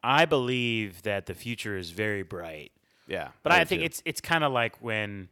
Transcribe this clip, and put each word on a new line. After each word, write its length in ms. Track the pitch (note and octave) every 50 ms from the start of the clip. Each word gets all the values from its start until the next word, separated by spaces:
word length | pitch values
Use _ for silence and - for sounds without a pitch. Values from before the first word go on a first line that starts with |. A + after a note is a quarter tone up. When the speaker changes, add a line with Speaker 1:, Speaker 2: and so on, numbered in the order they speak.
| -
Speaker 1:
I 220 | A#2+ C3+ D3 E3
believe 760 | E3 D3+ C#3 B2 B2 B2+ B2+ B2 A#2+ A#2 A2+ A2 G2+ F2+ F2+ -
that 240 | G#2+ G2+ G2 F#2+
the 80 | - F#2
future 420 | - - A#2 A#2 G#2+ - A2 G2+
is 140 | F#2+ F2+ E2
very 320 | E2+ F#2 G#2+ G#2+ G#2 G2+ F#2+
bright. 480 | E2 - F2+ E2+ E2 D#2+ D2+ D2 - _ _ _ _ _ _ _ -
Speaker 2:
Yeah, 200 | F#2 F#2 D#2 C2 - _ _
Speaker 1:
But 100 | D3 E3+
Speaker 2:
I 40 |
Speaker 1:
I 80 | F3+ E3
Speaker 2:
do 40 | -
Speaker 1:
think 120 | F#3 E3
Speaker 2:
too. 60 | D#3+
Speaker 1:
it's, 160 | E3 - - -
it's 160 | E3 - -
kinda 280 | - - E3+ E3 D#3 C#3+
like 280 | C3 A#2+ A#2 A2+ - - -
when 460 | A#2+ A2 G#2+ G#2+ G#2 G2+ G2 F#2+ F2